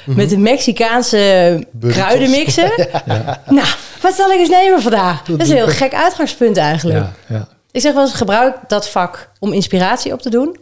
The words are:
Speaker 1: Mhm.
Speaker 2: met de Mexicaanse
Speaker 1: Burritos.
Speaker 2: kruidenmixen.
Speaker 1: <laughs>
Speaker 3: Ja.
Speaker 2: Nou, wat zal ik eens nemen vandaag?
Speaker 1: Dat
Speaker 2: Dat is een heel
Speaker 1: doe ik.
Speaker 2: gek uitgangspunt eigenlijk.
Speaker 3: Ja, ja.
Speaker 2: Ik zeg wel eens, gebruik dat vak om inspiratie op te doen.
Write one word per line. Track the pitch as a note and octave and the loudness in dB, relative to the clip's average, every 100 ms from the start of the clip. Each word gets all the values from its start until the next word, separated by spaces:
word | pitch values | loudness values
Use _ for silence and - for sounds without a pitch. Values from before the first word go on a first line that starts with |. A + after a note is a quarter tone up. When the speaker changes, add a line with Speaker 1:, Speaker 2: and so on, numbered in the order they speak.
| - | -4
Speaker 1:
Mhm. | C3 | 0
Speaker 2:
met | D#3 | 0
de | G3 G#3+ C4 - - | 2 2 2 0 -2
Mexicaanse | A3+ A#3+ A#3 G#3+ G3+ F#3+ F3 E3 - | 0 0 0 2 4 4 4 2 -4
Speaker 1:
Burritos. | A#2 A#2 E3+ | -6 -2 0
Speaker 2:
kruidenmixen. | F#3+ B3+ C4 C#4 D#4 - F#4 A#4 | 2 2 2 2 0 0 0 0
Speaker 1:
<laughs> | B4+ - - | -2 -4 -4
Speaker 3:
Ja. | A2 D3 - - | -4 -4 -8 0
Speaker 2:
Nou, | C#4 - - - - | 0 2 -4 -10 -4
wat | F4+ | -2
zal | F#4 G4 | 2 2
ik | F#4+ | 2
eens | E4 | 4
nemen | F4+ F#4+ F4+ | 4 4 2
vandaag? | A3 G#3 - D3 | 2 0 0 -4
Speaker 1:
Dat | - E3 | -4 -2
Speaker 2:
Dat | D#4+ | 2
is | |
een | C#4 | 2
heel | |
Speaker 1:
doe | F#3+ | 2
ik. | - | 0
Speaker 2:
gek | C4+ | -2
uitgangspunt | - E4+ F4+ D4 - A#3 F#3+ | 0 -2 -2 -4 0 0 2
eigenlijk. | D3+ D#3 E3 D#3+ | 0 0 -2 -2
Speaker 3:
Ja, | F#2+ - - A2 | -4 -8 -10 -8
ja. | - _ _ | -8 _ _
Speaker 2:
Ik | B3+ | -4
zeg | D4 | 0
wel | C4+ | 2
eens, | C#4 | 0
gebruik | - G3+ G#3+ C4 C4 - | 0 0 2 0 -2 -4
dat | G#3 G#3 | -4 -4
vak | F#3+ F3+ - - _ | -4 -4 -6 -20 _
om | G3+ | -4
inspiratie | F#3+ - F#3 F#3 B3+ - | -2 -2 0 0 -2 -4
op | - | -8
te | C4 | -4
doen. | A#3 D4+ F4+ | -2 -2 -4